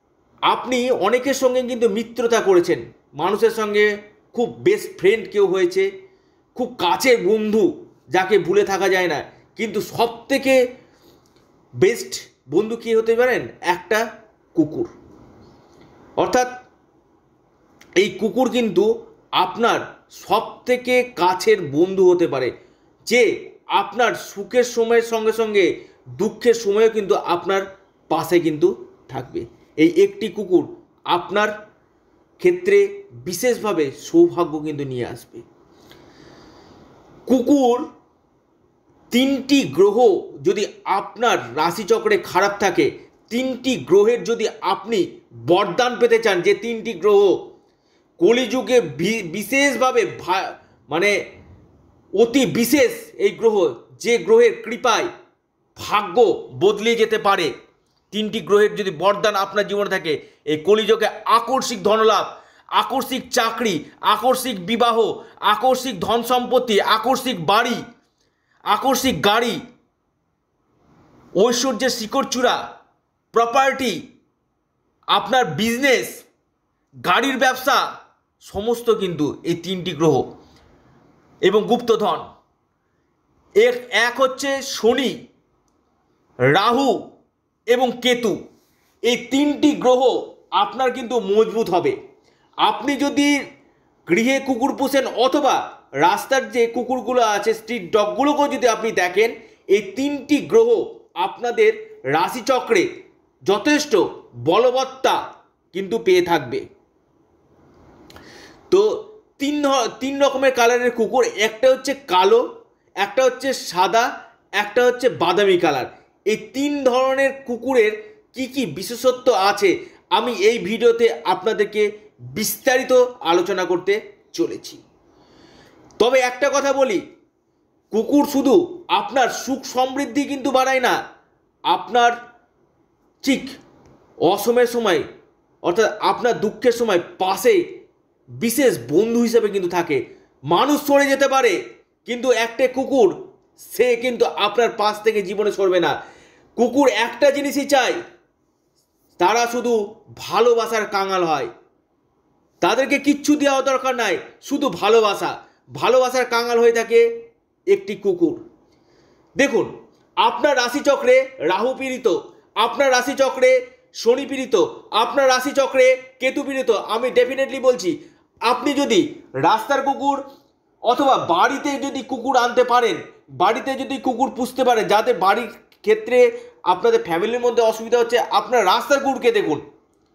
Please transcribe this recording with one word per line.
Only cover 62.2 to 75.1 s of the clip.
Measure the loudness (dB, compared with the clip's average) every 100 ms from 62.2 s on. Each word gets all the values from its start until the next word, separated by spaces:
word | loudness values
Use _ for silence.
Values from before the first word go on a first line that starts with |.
| 0 -10 -20 _ -4
আকস্মিক | -2 -2 -4 -4 -8 -4
চাকরি, | -2 -2 -2 -2 -4 -8 -4
আকস্মিক | 0 2 2 0 -2 -6 -4
বিবাহ, | 0 2 2 0 -2 -12 -4
আকস্মিক | 0 2 2 0 -2 -6
ধন | -2 -2
সম্পত্তি, | 0 -2 0 0 2 0
আকস্মিক | 2 0 0 -2 -2 -4 0
বাড়ি, | 2 0 -4 -10 -20 _ _ _ _ _ _
আকস্মিক | -4 0 0 0 0 0
গাড়ি, | 2 2 0 -4 -10 _ _ _ _ _ _ _ _ _ _ _ _ _ _ _ _ 0
ঐশ্বর্যের | 0 0 -2 -2 -2
শিকড়চূড়া, | -4 -4 -4 -4 -2 0 -2 -6 -16 _ _ _ _ _
প্রপার্টি, | 0 2 2 2 0 -4 -6 -10 _ _ _ _ _ _ _ _ _
আপনার | -2